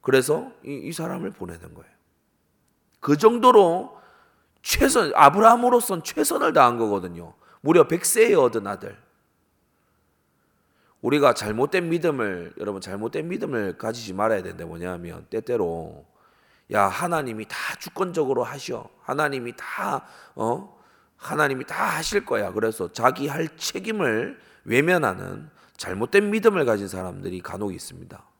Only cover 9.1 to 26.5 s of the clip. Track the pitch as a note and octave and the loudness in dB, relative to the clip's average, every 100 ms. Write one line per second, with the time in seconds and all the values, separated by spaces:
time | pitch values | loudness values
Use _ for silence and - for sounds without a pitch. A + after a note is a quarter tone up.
9.1 | _ _ _ _ _ _ _ _ _ _ | _ _ _ _ _ _ _ _ _ _
10.1 | _ _ _ _ _ _ _ _ _ A#2+ | _ _ _ _ _ _ _ _ _ 0
11.1 | D3 C#3+ - G#2 A2 C#3+ F#3 E3+ E3+ E3 | 4 4 4 -2 -2 0 0 -2 -2 0
12.1 | C#3 G#2+ F#2 E2+ - G2 G2 F#2+ G2 A2+ | -2 -4 -4 -10 -8 -8 -8 -8 -8 -6
13.1 | - D#3+ G3 - B2+ G2+ F2 A2 A#2 A2 | -6 -8 -8 -4 -4 -4 -6 -8 -8 -10
14.1 | F#2 A2 G#2+ F2+ F2 E2 E2 F2+ F2 E2+ | -2 0 0 -4 -12 -12 -10 -10 -10 -12
15.1 | E2+ - A2 A2 A#2+ F2 E2 D#2 D2+ - | -14 -8 -8 -4 -2 -2 -4 -10 -16 -20
16.1 | _ _ _ _ _ _ G#2+ G2 - F3 | _ _ _ _ _ _ 2 2 0 -2
17.1 | E3 C3 A2 G#2+ - - - - - F#3 | -2 -4 -8 -10 -8 -8 -8 -12 -6 -4
18.1 | E3 C3+ B2+ B2 C#3 - A#2 - _ - | -2 0 0 -2 -8 -10 -12 -12 _ -8
19.1 | C3+ D3+ C3+ A#2+ A#2+ - - - C3+ - | -2 -2 -4 -10 -12 -12 -8 -4 -6 -8
20.1 | - - - A2 C#3 G3+ _ _ _ _ | -20 -20 -6 -4 -4 -8 _ _ _ _
21.1 | _ - D3+ D3 C3 - - C3+ D#3 D#3+ | _ -8 -2 -2 -2 -8 -6 -4 -4 -2
22.1 | G3+ - A2 G2+ F#2+ A2 A2 F2 - A#2 | -4 -2 -4 -2 -2 -2 -2 -8 0 0
23.1 | C#3+ C#3 C#3+ D#3+ - - - G3 G#3+ D3 | 0 -6 -6 -8 -8 -10 -8 -6 -2 0
24.1 | A2 F#3+ C#4 _ _ - A#2 D#3 F3+ C3 | 0 -4 -10 _ _ 0 2 4 2 2
25.1 | F#2 F#2 F#2+ D#3 _ _ _ - F#2 A#2 | -4 -10 -12 -16 _ _ _ -10 -6 2
26.1 | G3 G#3 G#3+ A3 | 2 2 2 2